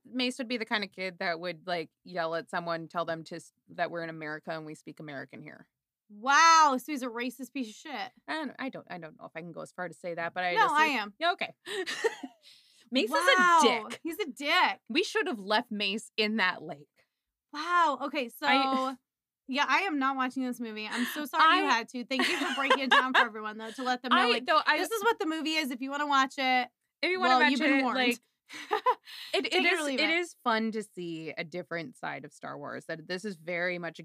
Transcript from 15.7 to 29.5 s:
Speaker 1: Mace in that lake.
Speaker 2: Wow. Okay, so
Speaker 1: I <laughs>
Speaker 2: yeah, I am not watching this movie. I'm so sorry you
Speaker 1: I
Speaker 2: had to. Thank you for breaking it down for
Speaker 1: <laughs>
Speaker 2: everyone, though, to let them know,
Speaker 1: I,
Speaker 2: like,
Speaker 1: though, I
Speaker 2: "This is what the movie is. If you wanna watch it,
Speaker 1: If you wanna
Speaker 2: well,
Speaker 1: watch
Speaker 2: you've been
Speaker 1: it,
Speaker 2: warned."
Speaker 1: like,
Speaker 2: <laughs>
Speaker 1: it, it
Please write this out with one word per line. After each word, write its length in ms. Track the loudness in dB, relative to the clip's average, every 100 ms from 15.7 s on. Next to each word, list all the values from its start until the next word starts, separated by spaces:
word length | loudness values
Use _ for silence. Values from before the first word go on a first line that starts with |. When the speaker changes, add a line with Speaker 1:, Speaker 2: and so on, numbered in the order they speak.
Speaker 1:
Mace 400 | -4 -4 -4 -6 -2
in 220 | 0 2
that 240 | 0 0
lake. 240 | -8 -14 -16 _ _ _ _ _ _
Speaker 2:
Wow. 460 | -10 -2 2 2 2
Okay, 260 | -4 -4 -6
so 160 | -2 2
Speaker 1:
I 480 | 2 2 0 -2 -6 _ _
<laughs> 260 | _ _ -6
Speaker 2:
yeah, 180 | -2 2
I 120 | 2
am 200 | 2 0
not 160 | -2 -2
watching 280 | -4 -4 -6
this 140 | -6
movie. 280 | -8 -10 -6
I'm 140 | -4 -4
so 120 | -4 -4
sorry 340 | 4 6 6
you 60 | 4
Speaker 1:
I 20 |
Speaker 2:
had 200 | 2 0
to. 160 | -8 -4
Thank 220 | 0 0
you 100 | 0
for 180 | -2 -2
breaking 240 | 2 2
it 100 | 4
down 240 | 4 4
for 60 | 2
Speaker 1:
<laughs> 60 | 2
Speaker 2:
everyone, 320 | -2 -10 -10
though, 140 | -12
to 120 | -6
let 180 | -2 -2
them 100 | 2
know, 60 | 4
Speaker 1:
I, 120 | 4
Speaker 2:
like, 160 | 2 2
Speaker 1:
though, 140 | 2 4
I 120 | 2
Speaker 2:
"This 140 | 0
is 120 | 0
what 160 | 0 0
the 60 | -2
movie 300 | -2 -2 -2
is. 160 | -2
If 100 | -4
you 80 | -6
wanna 180 | -4 2
watch 280 | 2 2 0
it, 300 | 2 2 0 _ _ _
Speaker 1:
If 80 | -2
you 80 | 2
wanna 120 | 4
Speaker 2:
well, 80 | 6
Speaker 1:
watch 100 | 6
Speaker 2:
you've 80 | 4
been 200 | 2 2
Speaker 1:
it, 40 |
Speaker 2:
warned." 140 | 2 2
Speaker 1:
like, 220 | 0 0 _ _ _
Speaker 2:
<laughs> 220 | -18 -4 0 2 0 -4 -16 -4
Speaker 1:
it, 120 | -2
it 40 | 0